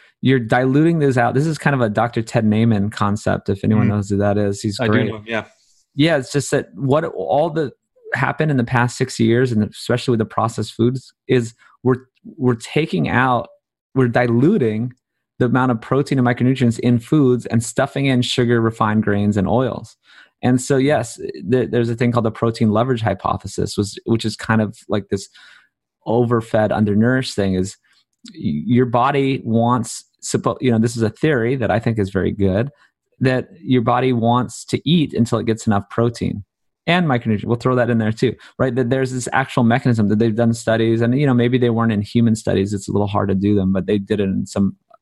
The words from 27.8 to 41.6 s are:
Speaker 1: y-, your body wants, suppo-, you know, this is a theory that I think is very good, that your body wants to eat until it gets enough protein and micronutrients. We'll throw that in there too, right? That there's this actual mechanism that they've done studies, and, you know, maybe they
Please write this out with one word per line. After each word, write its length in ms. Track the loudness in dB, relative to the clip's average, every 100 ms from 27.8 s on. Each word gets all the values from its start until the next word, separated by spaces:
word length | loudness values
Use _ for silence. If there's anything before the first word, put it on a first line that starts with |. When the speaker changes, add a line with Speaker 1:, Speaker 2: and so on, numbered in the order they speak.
| _ _ _ _ -20
Speaker 1:
y-, 300 | -8 -4 -4 0
your 200 | 2 2
body 560 | 0 0 0 -2 -2
wants, 640 | -2 0 2 0 -2 -12 -18 _
suppo-, 320 | -6 -2 -2 -2
you 100 | 0
know, 80 | 2
this 160 | 0 0
is 80 |
a 60 | -2
theory 480 | 0 0 0 0 -2
that 120 | 0
I 100 | 0
think 200 | 0 -2
is 120 | -2
very 200 | 0 -2
good, 380 | 0 0 0 -2 _ _ _ _ -2
that 300 | 0 0 -4 -12
your 220 | 0 2
body 320 | 2 0 0
wants 500 | 0 2 0 -2 -10 -6
to 140 | -4 0
eat 240 | 2 2
until 240 | -2 0 0
it 80 | -2
gets 220 | -2 0
enough 160 | -2 -2
protein 560 | -2 -2 -2 -6 -6 -12 _ _ _ -2
and 220 | 0 2
micronutrients. 360 | 0 0 -2
We'll 140 | -2 -2
throw 180 | 0 0
that 140 | 2
in 80 | 0
there 160 | 0
too, 220 | 0 -2 -4 -16 -4
right? 160 | -2
That 160 | 0 0
there's 220 | 0 -2
this 160 | -4 -2
actual 300 | -2 0 2 2
mechanism 420 | 2 2 2 2
that 100 | 2
they've 160 | 2
done 200 | 2 0
studies, 480 | 0 0 0 2 2
and, 180 | 0 2
you 60 | 2
know, 80 |
maybe 240 | 2 2
they 140 | 2